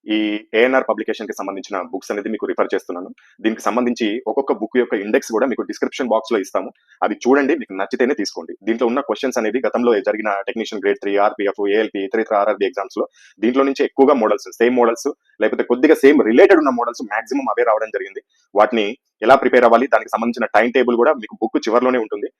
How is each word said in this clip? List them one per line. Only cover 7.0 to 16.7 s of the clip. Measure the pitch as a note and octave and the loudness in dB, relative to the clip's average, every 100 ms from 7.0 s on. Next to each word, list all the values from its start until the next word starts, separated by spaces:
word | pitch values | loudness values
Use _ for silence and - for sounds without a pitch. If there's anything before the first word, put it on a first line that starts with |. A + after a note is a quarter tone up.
| F2+ | -4
అది | G#2 | -2
చూడండి, | A#2+ C#3 C3+ D#3 | 2 2 2 -2
మీకు | A2 F#2+ | -6 -8
నచ్చితేనే | G2+ A#2+ B2 D3 | -8 -2 0 0
తీసుకోండి. | - - E2 - G2 | -4 -8 -14 -10 -6
దీంట్లో | A2+ A#2+ | -2 0
ఉన్న | C3 C3+ | -2 -4
క్వశ్చన్స్ | G#2+ C3 B2 | -4 -2 -2
అనేవి | A2 A#2+ A2 | -2 -2 -2
గతంలో | A#2 A#2+ A2 B2+ | 0 2 2 0
జరిగిన | G#2+ G#2+ G2 G2 | -4 -4 -4 -6
టెక్నీషియన్ | A2+ G#2+ G#2+ | -6 -6 -4
గ్రేడ్ | G2 G2+ | -2 -2
త్రీ, | G2+ G2+ G#2 | -2 2 0
ఆర్పీఎఫ్, | - G2 F#2+ G2+ G#2 | 0 -4 -2 0 0
ఏఎల్పి, | G#2+ G2+ G2 | 0 -4 -4
ఇతర | A2+ A2 | -4 0
ఇతర | G#2 | 0
ఆర్ఆర్బీ | G#2 G2+ G2 | 0 0 -4
ఎగ్జామ్స్ | F#2 G2 G#2 | -4 -8 -8
లో | - _ - _ A2+ | -8 _ -20 _ 0
దీంట్లో | B2+ C#3 | 2 0
నుంచి | C3+ C3 | 0 -4
ఎక్కువగా | - C3+ C3+ | 4 4 4
మోడల్స్, | G#2+ G#2 - - | 2 0 -4 0
సేమ్ | A#2 B2 | 2 4
మోడల్స్, | A#2 A#2 C#3+ - _ _ | 2 0 -6 -8 _ _
లేకపోతే | G#2+ A3 - | 0 0 0
కొద్దిగా | B2 D3 D3+ C3+ | 2 4 6 6
సేమ్ | C#4+ G#2+ | 6 4
రిలేటెడ్ | A#2+ F#3+ E4 | 6 8 6
ఉన్న | D3 | 4